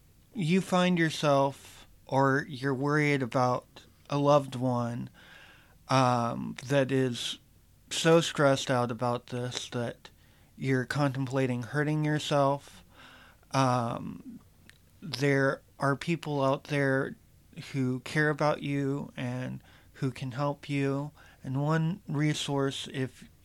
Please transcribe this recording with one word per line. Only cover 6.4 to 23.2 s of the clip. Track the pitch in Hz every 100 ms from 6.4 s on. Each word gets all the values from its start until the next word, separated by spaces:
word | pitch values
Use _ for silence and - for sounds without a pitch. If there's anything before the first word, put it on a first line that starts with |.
| 117 113 120
that | 139 131
is | 135 131 120 - - - - _ - -
so | - 165 165
stressed | 160 - 143 135 -
out | 127 120
about | 117 123 120 -
this | 123 123 123 -
that | 123 117 - - - - - - -
you're | 135 131
contemplating | 123 139 143 131 131 135 131 123
hurting | 117 143 147 151
yourself, | 151 151 - 147 139 143 - - - - - - - - -
um, | 135 131 123 117 - - - - - - - - - - -
there | 180 117 143 139 135 - - -
are | 139
people | 135 - 160 156 147
out | 135 143
there | - 143 139 135 117 110 - - - - -
who | 135 127 127
care | - 156 151
about | 147 147 -
you | 147 143 139 143 - -
and | 127 127 127 131 - - -
who | - 135
can | - 131
help | 120 143 143 -
you. | 143 139 139 147 - - -
And | - 131
one | 147 160 160 180 -
resource, | 143 151 147 - 139 139 135 -
if | 143 131 -